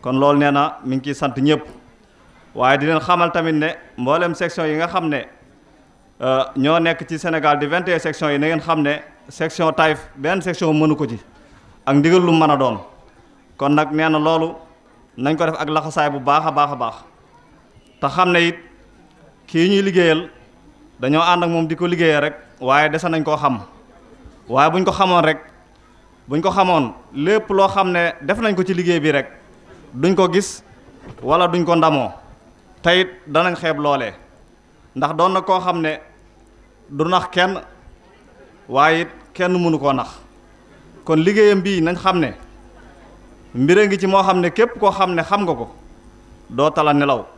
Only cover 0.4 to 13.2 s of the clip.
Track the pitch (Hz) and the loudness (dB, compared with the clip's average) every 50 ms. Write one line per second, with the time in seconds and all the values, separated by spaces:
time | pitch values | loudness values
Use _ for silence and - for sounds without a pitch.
0.4 | 147 143 139 143 143 156 - - - 127 131 135 127 143 143 - - 139 120 131 | 2 2 2 2 0 -2 -4 -8 -8 -6 -6 -6 -4 -6 -8 -4 -4 -6 -4 0
1.4 | 131 147 151 147 - - - - - - _ _ _ _ _ _ _ _ - _ | 2 2 2 0 0 -10 -20 -20 -20 -20 _ _ _ _ _ _ _ _ -20 _
2.4 | - _ _ 110 123 127 139 143 139 151 165 156 151 - 180 170 170 170 170 180 | -20 _ _ 0 2 2 4 2 2 0 -2 -2 0 0 0 2 2 0 0 -2
3.4 | 165 160 160 151 151 160 - - - - - - 123 127 143 165 175 175 165 - | -2 0 0 0 -2 -2 -4 -8 -16 -20 -12 -8 -2 -2 0 0 0 -2 -4 -4
4.4 | 185 170 - - 165 156 151 151 165 175 175 190 165 160 147 131 110 - - _ | -6 -6 -4 -4 -4 -4 -2 -2 -4 -4 -4 -4 -4 -2 -4 -4 -6 -10 -18 _
5.4 | _ _ _ _ _ _ _ _ _ _ _ _ _ _ _ _ - 127 131 131 | _ _ _ _ _ _ _ _ _ _ _ _ _ _ _ _ -2 0 0 0
6.4 | 131 - - 131 131 143 160 170 165 165 165 160 - - 170 156 - 175 160 160 | 0 -2 -2 -2 0 2 2 2 2 0 -2 -4 -6 -10 -10 -6 -4 -4 -4 0
7.4 | 143 151 147 143 147 143 151 175 185 170 175 160 - 165 151 - 160 151 143 143 | 2 2 2 2 0 -2 -2 -2 -2 0 -2 -2 -2 -4 -6 -4 -2 -2 0 0
8.4 | 147 156 165 160 147 - 165 156 147 143 147 156 - - - _ _ - - - | 0 0 -2 -4 -2 -2 -2 0 0 -2 -2 -4 -6 -16 -20 _ _ -20 -8 -6
9.4 | 160 160 - - 175 160 160 - 165 156 156 - - - - - 135 151 180 196 | -6 -6 -4 -2 -2 -2 0 2 2 0 0 -2 -6 -18 -18 -8 -4 -2 -2 -2
10.4 | 165 180 170 - 175 160 156 151 156 156 151 - - 113 120 104 - - - - | -2 -6 -6 -2 -2 0 2 2 2 2 2 0 -2 -6 -6 -10 -14 -18 -20 -20
11.4 | - - - - _ - - - _ - 139 143 143 160 175 185 180 175 160 160 | -20 -20 -20 -20 _ -20 -20 -12 _ 0 2 2 4 6 4 4 4 4 2 4
12.4 | 160 151 147 135 135 123 113 101 92 - - - - - _ _ | 4 2 2 2 2 -2 -2 -4 -10 -16 -20 -20 -20 -20 _ _